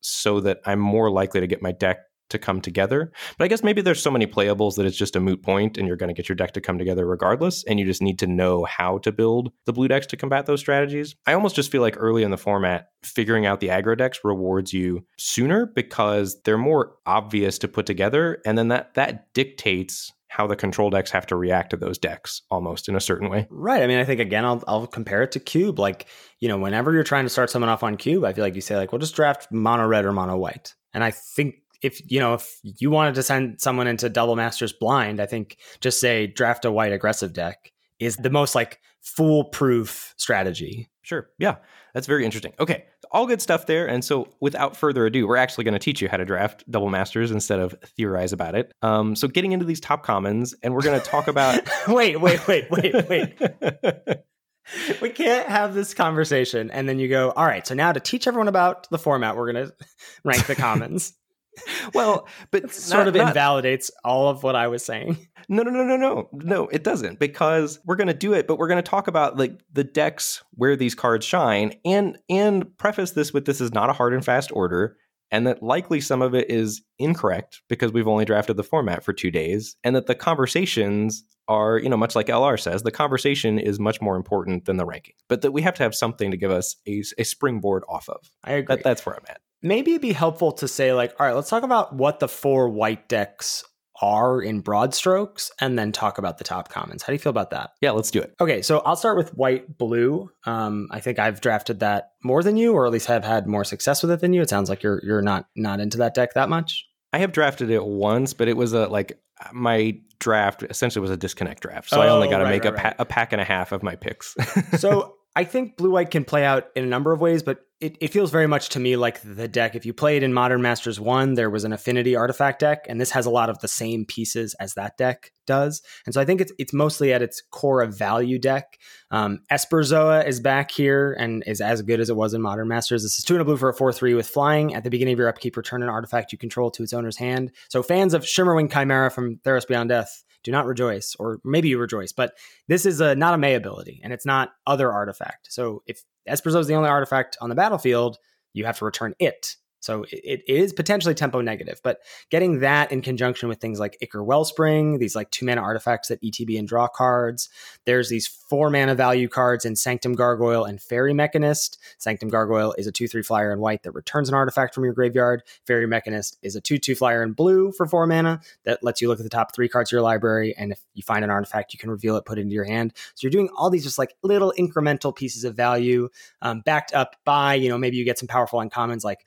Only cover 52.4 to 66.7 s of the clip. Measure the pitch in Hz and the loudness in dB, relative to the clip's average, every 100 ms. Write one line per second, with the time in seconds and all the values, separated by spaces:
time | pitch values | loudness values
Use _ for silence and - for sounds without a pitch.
52.4 | - 175 127 180 175 254 165 175 160 - | 2 0 2 0 2 2 2 0 -2 -2
53.4 | - - 185 - 226 - - - _ _ | -4 -2 -4 -2 -4 -4 -6 -8 _ _
54.4 | _ _ - - 302 - 233 233 285 247 | _ _ -18 -10 -6 -4 -6 -2 0 0
55.4 | 294 208 208 196 202 - 165 160 160 139 | 0 0 0 -2 -6 -2 0 2 2 2
56.4 | 127 117 110 - 135 131 131 131 127 - | 0 -2 -4 -4 -4 -2 0 2 2 2
57.4 | 160 101 - 131 165 143 - 247 254 240 | 2 0 -4 0 2 0 -2 -2 -2 0
58.4 | 208 196 180 185 - 160 160 135 113 107 | 2 4 2 0 -6 -4 0 0 0 -2
59.4 | 120 120 139 - - _ - - - 123 | -4 -4 -6 -12 -20 _ -20 -8 0 0
60.4 | - 139 123 110 117 180 - - _ _ | 0 0 0 0 -2 -6 -6 -12 _ _
61.4 | _ - 480 330 254 - 220 202 - - | _ -20 -12 -10 -4 0 2 0 -2 -20
62.4 | - 202 196 - 175 196 196 180 - 151 | -4 -2 -2 -10 0 4 4 4 4 4
63.4 | 143 139 127 131 - - 120 131 139 135 | 2 2 2 0 -4 -8 -2 2 2 2
64.4 | 135 127 120 120 - 113 - 160 - - | 0 0 0 -2 -6 -8 -4 -6 -8 -20
65.4 | - 202 233 254 254 262 269 - 190 139 | -2 0 0 0 2 2 2 0 -6 -10
66.4 | 165 190 - | -2 -2 0